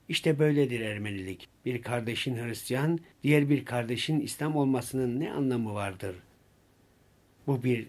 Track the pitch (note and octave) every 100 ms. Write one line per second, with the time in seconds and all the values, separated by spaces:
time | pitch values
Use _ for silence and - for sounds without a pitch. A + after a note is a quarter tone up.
0 | - D#3+ E3 D3 D3+ D3 C3+ A#2+ A2 G#2
1 | G#2 G2+ F#2+ F#2 - _ B2+ A#2+ A2 A#2+
2 | A2+ A2+ C#3 A#2+ A#2 A2 - B2 D#3 E3+
3 | - _ C#3+ D3 C#3+ C#3+ - B2 A#2 A#2+
4 | - D#3 C#3 - D3+ D3+ C#3 B2+ B2 C3
5 | B2+ B2 E3 - C3 A#2+ A2 G#2 G2 F#2
6 | G2 F2+ - _ _ _ _ _ _ _
7 | _ _ _ _ - C3+ B2+ A#2